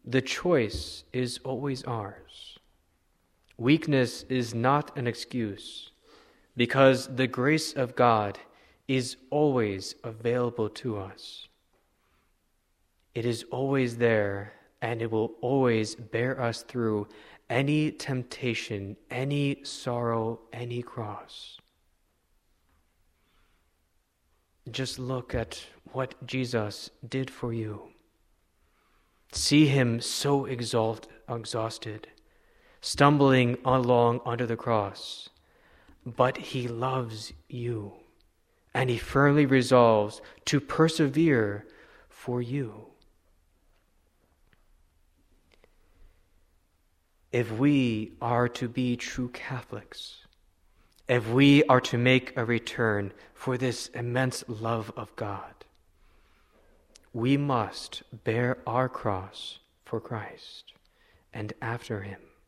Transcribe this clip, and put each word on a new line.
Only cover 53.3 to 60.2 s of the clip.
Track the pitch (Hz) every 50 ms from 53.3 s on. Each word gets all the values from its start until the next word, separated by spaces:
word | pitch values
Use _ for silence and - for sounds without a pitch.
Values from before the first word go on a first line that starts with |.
| _
for | - - 131 127
this | 120 131 127 120 - - -
immense | - - 120 120 120 127 131 127 123 - - -
love | 117 107 113 113 117 113 104 101 -
of | - 107 - _
God, | - 113 101 101 95 - - - _ - _ _ _ _ _ _ _ _ _ _ _ _ _ _ _ _ _ _ _ _ _ _ _ _ _ _ - _ _
we | - 117 117 127 139
must | 139 143 143 135 120 107 95 - - - - - - - _ - 107 _
bear | 113 110 117 123 123 - - -
our | - 113 123 127 123
cross | - - - 113 98 92 95 98 - - - - - - _ _ _ _ _
for | - - 110
Christ | - - 120 110